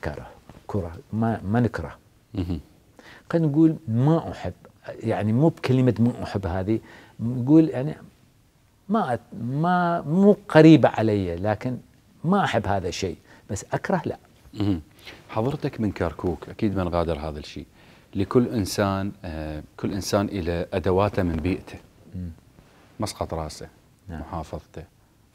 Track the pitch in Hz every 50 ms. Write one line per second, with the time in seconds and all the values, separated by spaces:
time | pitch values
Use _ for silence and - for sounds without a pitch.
0 | - 78 - - - - - - - - - - - - - 104 85 85 82 90
1 | - - 104 110 113 113 110 - 80 95 107 120 123 107 - - 78 69 - -
2 | _ _ _ _ _ _ - 101 90 87 87 78 - - _ _ _ _ _ -
3 | - - - - - - - 170 160 151 139 156 160 160 160 - - 110 110 117
4 | 131 151 165 160 - 98 85 - - 90 87 - - - - _ - - - -
5 | - 113 101 87 104 107 110 123 151 165 160 - - - 127 131 127 123 101 104
6 | 117 120 120 - 92 - - 104 98 85 85 95 92 98 113 104 - - - -
7 | - - - - 110 117 123 127 120 131 151 160 160 156 - 123 135 151 - -
8 | - - - _ _ _ _ _ _ _ _ _ _ _ _ _ _ - 202 226
9 | 185 135 123 117 - - - - 117 120 135 143 160 175 180 180 175 170 170 170
10 | - 143 156 190 196 208 196 - - - - 156 156 160 160 139 117 120 - -
11 | 110 107 107 101 95 87 82 85 95 107 107 - - 127 127 110 - _ _ _
12 | _ _ _ _ - 156 196 202 165 127 - 110 104 98 101 98 90 90 - -
13 | 98 90 - - _ - - - - - 107 98 - - - 147 - - 190 170
14 | - 117 - - _ _ _ _ - - - - 101 101 95 82 78 - - -
15 | - - - - - - - 110 113 135 143 151 - 143 - - 110 101 - -
16 | 90 85 80 - - 90 85 - - - 87 - 113 107 95 95 90 87 85 85
17 | 85 82 82 73 76 80 73 76 73 - - 76 67 - _ - - - - -
18 | - _ - 98 98 - - 127 120 95 - 110 95 92 - - 104 98 98 95
19 | 98 101 - - - 87 78 78 78 78 76 76 - - _ - - 110 98 101
20 | 85 - - 101 104 - - 98 80 85 85 85 82 - - 98 78 95 90 92
21 | 101 104 - - 92 87 82 80 76 90 73 - - - - - - - _ -
22 | - - - 92 90 85 82 - _ _ _ - - - - - - - - -
23 | 110 101 - - 95 - 87 80 78 78 - - - - - _ _ _ _ _
24 | _ 92 82 78 78 - 82 82 80 - - 78 - _ - - - - _ _
25 | _ _ _ _ _ _